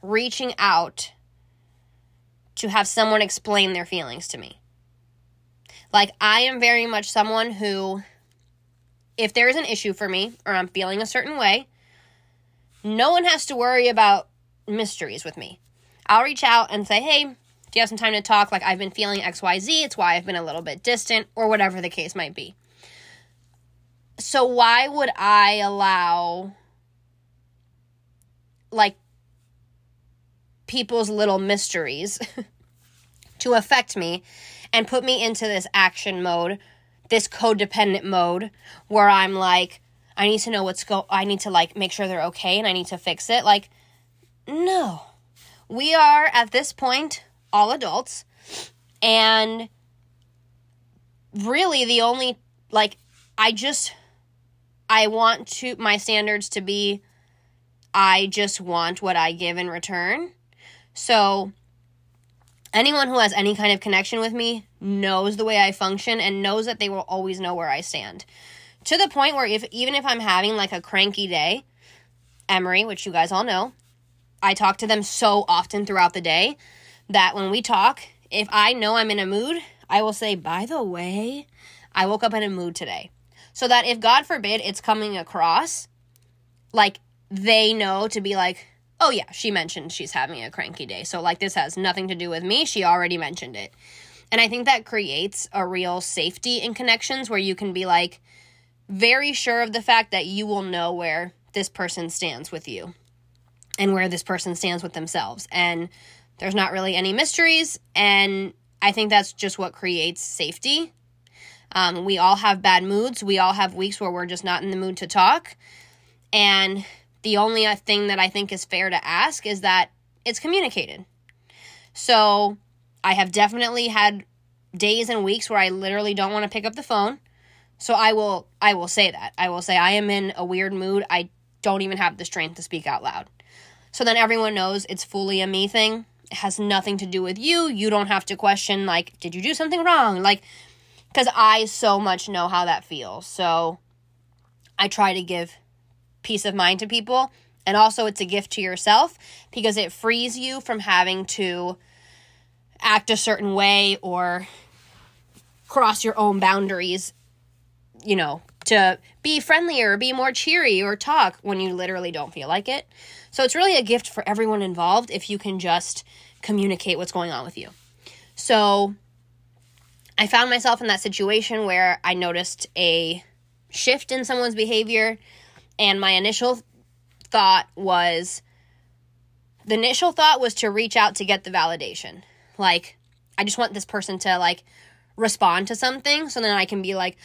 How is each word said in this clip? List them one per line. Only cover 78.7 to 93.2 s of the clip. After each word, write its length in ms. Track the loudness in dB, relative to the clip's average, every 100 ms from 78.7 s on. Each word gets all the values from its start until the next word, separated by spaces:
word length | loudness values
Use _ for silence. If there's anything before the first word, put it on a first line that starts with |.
know 240 | 2 2 2
I'm 160 | 0
in 80 | 0
a 60 | -2
mood, 320 | -2 -4 -6 -8 _ -2
I 140 | 0
will 100 | 0
say, 220 | -2 -4 -4
"By 300 | -4 -6 -6
the 160 | -6
way, 640 | -6 -6 -6 -6 -6 -8 -14 _ -20 -20 _
I 120 | -2 0
woke 180 | 0
up 120 | 0 0
in 80 |
a 60 | -4
mood 260 | -4 -6 -8
today." 340 | -10 -10 -14 _ _ _ _
So 160 | -6 4
that 180 | 4 4
if, 120 | 0
God 260 | 4 4 4
forbid, 360 | -4 -4 -4
it's 160 | -4 -6
coming 380 | -2 -2 -2 -6
across, 720 | -8 -2 2 2 0 -6 -12 _ _ _ _ _ _ _ _
like, 280 | 2 2 2 _ _ _
they 440 | -4 4 4 4
know 340 | 2 0 -2 -2
to 140 | -4
be 140 | -4 0
like, 320 | -2 -4 -14 _ _ _
"Oh 80 | 2
yeah, 200 | 2 -6
she 200 | -8 -4
mentioned 400 | -2 -4 -8 -12
she's 200 | -12 -8
having 320 | -4 -4 -6
a 80 | -12
cranky 340 | -10 -10 -10 -12
day. 180 | -12
So, 160 | -10 -4
like, 200 | -4 -2
this 160 | -4 -2
has 200 | -4 -2
nothing 320 | -2 -2 -6
to 80 | -6
do 140 | -6
with 140 | -6
me. 200 | -2 -2
She 220 | -2 0 2
already 320 | 2 2
mentioned 400 | -4